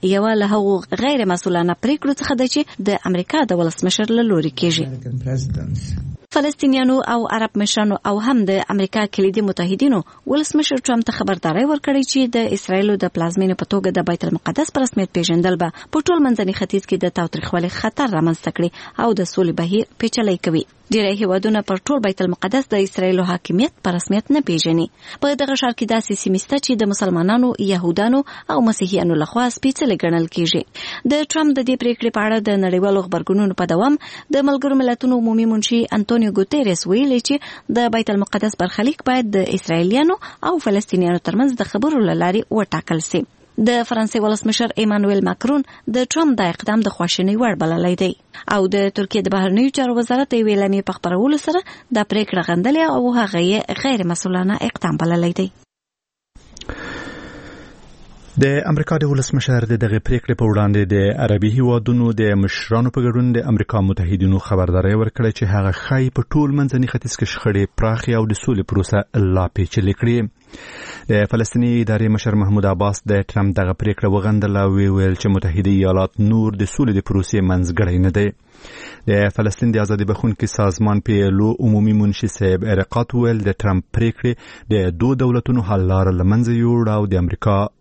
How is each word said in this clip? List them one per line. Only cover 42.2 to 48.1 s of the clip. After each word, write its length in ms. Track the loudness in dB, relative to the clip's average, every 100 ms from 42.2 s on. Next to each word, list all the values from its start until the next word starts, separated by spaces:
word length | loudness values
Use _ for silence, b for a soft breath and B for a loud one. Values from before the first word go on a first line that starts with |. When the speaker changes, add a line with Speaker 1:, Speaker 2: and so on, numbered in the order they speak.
Speaker 1:
لارې 200 | 0 0 -2 -2
وټاکل 440 | -2 -4 -2 -4 -2
سي. 140 | -4 -4 _ _ -2
د 260 | 0 2 0
فرانسې 340 | -2 -2 0
ولسمشر 500 | 0 0 -2 -2 -2 0
ایمانویل 380 | 0 2 2 2 0
ماکرون 360 | -2 0 -2 -2 B -6 -4
د 100 | -2
ټرمپ 260 | 0 2 2
دا 80 | 0
اقدام 280 | -2 -2 0 0
د 80 |
خواشینۍ 420 | -2 -4 0 0 2
وړ 180 | 0 0
بللی 320 | 0 0 0 0
دی 80 | -2